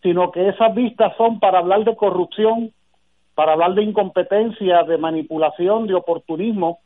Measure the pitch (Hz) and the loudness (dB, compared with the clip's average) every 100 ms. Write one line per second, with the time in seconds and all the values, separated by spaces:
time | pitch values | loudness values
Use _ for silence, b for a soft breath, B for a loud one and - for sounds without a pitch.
0 | 185 175 175 175 190 196 226 202 247 - | 0 0 0 0 -2 2 0 2 -4 0
1 | 220 - 226 226 202 185 175 196 220 220 | -2 2 0 2 2 2 2 0 0 0
2 | 202 175 175 - 220 226 226 _ _ _ | -2 0 -6 0 0 0 -6 _ _ _
3 | _ _ _ - 156 156 170 190 214 208 | _ _ _ -2 0 2 2 2 0 -2
4 | 190 - 180 202 226 202 190 175 165 165 | -2 -2 0 0 0 -2 2 2 2 -2
5 | 160 160 156 160 156 151 175 220 220 185 | -2 -4 -6 -2 -2 0 0 0 0 -2
6 | 175 170 _ 160 214 214 170 170 | -2 -6 _ -6 -4 -2 -4 -6